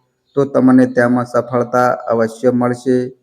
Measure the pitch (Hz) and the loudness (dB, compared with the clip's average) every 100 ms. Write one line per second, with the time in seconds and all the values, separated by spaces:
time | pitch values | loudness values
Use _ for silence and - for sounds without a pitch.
0 | _ _ _ 139 139 131 127 127 127 127 | _ _ _ -4 -2 2 4 4 4 2
1 | 120 123 120 120 117 127 117 123 123 - | 0 0 -2 -4 -2 -4 -2 0 0 0
2 | - 117 113 - 127 123 123 123 131 127 | -4 -2 -2 -2 -2 0 -2 -4 -2 -2
3 | 127 - | -2 -12